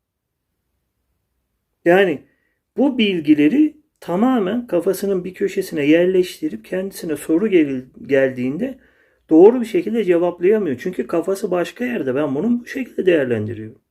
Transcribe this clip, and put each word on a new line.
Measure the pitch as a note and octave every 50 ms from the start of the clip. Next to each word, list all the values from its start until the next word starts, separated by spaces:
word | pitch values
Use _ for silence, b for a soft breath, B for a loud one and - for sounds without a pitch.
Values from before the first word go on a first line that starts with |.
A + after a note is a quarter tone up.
| _ _ _ _ _ _ _ _ _ _ _ _ _ _ _ _ _ _ _ _ _ _ _ _ _ _ _ _ _ _ _ _ _ _ _ _ -
Yani | E3+ F3 F#3+ G3+ F3+ D3 B2 - _ _ _ _ _ _ _ _ _ _ G3
bu | B3+ C#4+ B3 B3
bilgileri | A3 G3+ F#3 F3 D3 D3 D#3 D3 D3 D3+ A#3 D4 D#4 D4+ - _ _ _ _ _
tamamen | - - E3+ F#3 A3+ C4 C4 A#3+ F#3+ F3+ G#3+ B3 A#3+ -
kafasının | - E3+ E3 G3 F3+ - - G3 G3 F#3 F3
bir | F#3+ F3+
köşesine | - G3+ F#3 - G3 F#3 - E3+ D#3 C#3+
yerleştirip | D3 D#3 E3+ F3 F#3 F#3+ F#3 F3+ F#3 - - D#3 D3+ G3+ A3 -
kendisine | - F3+ F#3 F#3+ G3 F#3+ - - E3+ D3+ C#3+
soru | - - D#3+ E3 G#3+ A3
gel-, | F#3+ E3+ D3+ C#3 C3+ B2+ B2+ - _ -
geldiğinde | - - C3+ C3+ C3+ C3 B2+ B2+ B2 B2+ C#3 E3+ A#3+ C#4 B3+ b b b b b b b b b b -
doğru | D#3+ D#3 F3+ A3 A#3+ C4
bir | A#3
şekilde | G#3+ - F3+ E3 G#3+ A3 A#3 G#3
cevaplayamıyor. | F3+ F3+ E3 F3 F3 F3 - E3+ F#3+ A3 A3 G3+ D#3 B2+ A#2+
Çünkü | - F#3 F#3 - A#3 -
kafası | - E3+ D#3+ - G3 G3 - G3
başka | F3+ F3 F3 F3 - - A#3+
yerde. | B3 A#3+ G#3 C#3+ C3 B2
Ben | C#3 D3+ C#3+ C3
bunu | C#3+ F#3 A#3 A#3+ A#3+
bu | -
şekilde | - - - B2+ - - - G#3+
değerlendiriyorum. | F#3 F3 D#3 C3+ B2 A#2+ A2 G#2+ G#2+ A2 G#2 G#2+ A2 A2 _ _ _